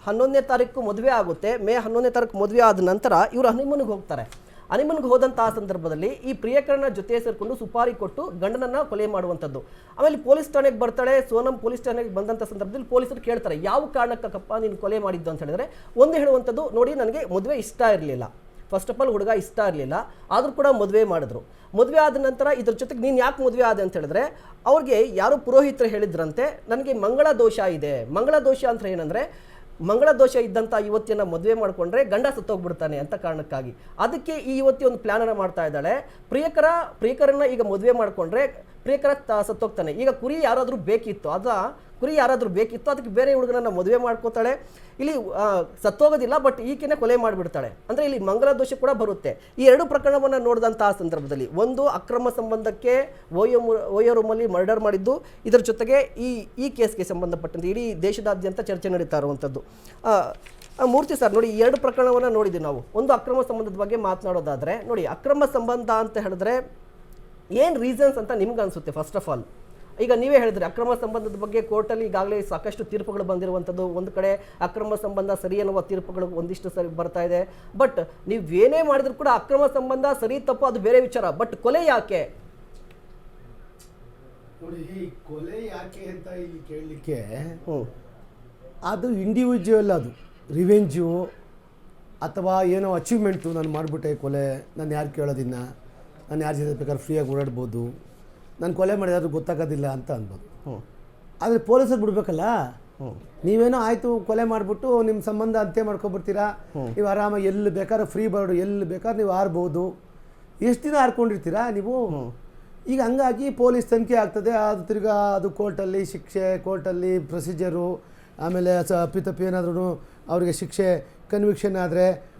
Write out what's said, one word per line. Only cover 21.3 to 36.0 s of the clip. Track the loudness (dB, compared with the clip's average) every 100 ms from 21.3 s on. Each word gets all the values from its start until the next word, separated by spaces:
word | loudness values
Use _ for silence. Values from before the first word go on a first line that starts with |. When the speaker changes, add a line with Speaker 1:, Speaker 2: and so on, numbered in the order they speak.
| -8 -14 -20 -6 2
Speaker 1:
ಮದುವೆ | 4 6
ಆದ | 4 4
ನಂತರ | -2 0 0 2
ಇದ್ರ | 0
ಜೊತೆಗೆ | -2 -6 -2
ನೀನು | 0 4
ಯಾಕೆ | 2 2 0
ಮದುವೆ | 4
ಆದೆ?" | 4 4
ಅಂತ | 0
ಹೇಳಿದ್ರೆ, | -4 -2 -2 -2 -6 -20 -6 2
ಅವ್ರಿಗೆ | 4 4 4 4 2
ಯಾರೋ | 2 2
ಪುರೋಹಿತರು | 6 6 6 2 0
ಹೇಳಿದ್ರಂತೆ, | 2 -2 -2 -4 -2 -4 -4 -4
"ನನಗೆ | -4 -2
ಮಂಗಳ | -2 0 4 4 6
ದೋಷ | 4 4
ಇದೆ." | -2 -2 -4 -4 -2
ಮಂಗಳ | 0 4 4 4
ದೋಷ | 2 2
ಅಂತ | 0 -2
ಏನಂದ್ರೆ, | -4 -2 -4 -4 -10 -20 -20 -20 -8
ಮಂಗಳ | 0 4 6 8
ದೋಷ | 6 6
ಇದ್ದಂಥ | 0 0 0 -2
ಯುವತಿಯನ್ನ | 0 -2 0 -2
ಮದುವೆ | -2 -2 0
ಮಾಡ್ಕೊಂಡ್ರೆ | 2 0 -2 0 2 2
ಗಂಡ | 2 0 -2
ಸತ್ತೋಗ್ಬಿಡ್ತಾನೆ | -4 -4 -4 -6 -4 -4
ಅಂತ | -6
ಕಾರಣಕ್ಕಾಗಿ, | -6 -4 -6 -6 -8 -8 -14 -18 -4
ಅದಕ್ಕೆ | -2 -2 -6
ಈ | -8 -4 2
ಯುವತಿ | 2 4 0
ಒಂದು | 0
ಪ್ಲಾನ್ | -2 0
ಅನ್ನ | 0
ಮಾಡ್ತಾ | 0 -2 -2 -2
ಇದ್ದಾಳೆ. | -2 -2 -2